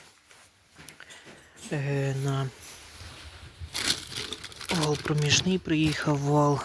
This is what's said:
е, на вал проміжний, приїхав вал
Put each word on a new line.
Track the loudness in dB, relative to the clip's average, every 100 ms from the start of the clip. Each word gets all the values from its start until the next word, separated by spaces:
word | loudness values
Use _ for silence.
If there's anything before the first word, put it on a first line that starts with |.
| -20 -20 -20 -20 -20 _ _ -20 -18 -18 -20 -20 -20 -20 -20 -18 -6
е, | -2 0 0 0 0
на | 0 0 -2 -6 -16 -16 -16 -16 -16 -14 -16 -18 -18 -14 -8 -2 0 0 -2 -8 -8 -8 -12 -10 -2
вал | 2 2 2
проміжний, | 2 2 4 4 4 0
приїхав | 2 2 4 2 2 2
вал | 4 6 6 4